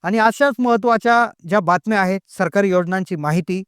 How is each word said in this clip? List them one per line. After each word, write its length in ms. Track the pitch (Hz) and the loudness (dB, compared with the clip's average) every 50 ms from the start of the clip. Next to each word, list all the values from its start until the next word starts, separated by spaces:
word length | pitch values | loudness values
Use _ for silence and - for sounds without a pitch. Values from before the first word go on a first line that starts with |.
आणि 160 | - 175 208 226 | -4 -2 0 2
अशाच 340 | 220 226 220 - 285 277 233 - | 2 2 2 2 0 0 2 0
महत्त्वाच्या 720 | 247 247 233 226 214 240 226 220 - 233 233 233 240 214 - _ - 165 | 0 0 0 2 2 0 0 2 2 2 2 2 2 0 -4 _ -6 -2
ज्या 120 | 185 214 | -2 0
बातम्या 400 | 175 160 175 180 _ 214 220 202 | 2 2 0 0 _ -2 0 0
आहेत, 200 | 190 180 190 196 _ _ - - | 0 0 -2 -4 _ _ -6 -4
सरकारी 320 | 190 165 - 202 202 196 | -4 -2 0 0 0 2
योजनांची 460 | 180 180 175 170 185 190 185 - 185 | 2 0 0 0 -4 -6 -4 -6 -8
माहिती 460 | 156 147 151 156 180 160 - 185 190 190 | -4 -2 -2 -2 -2 -2 -4 -6 -8 -8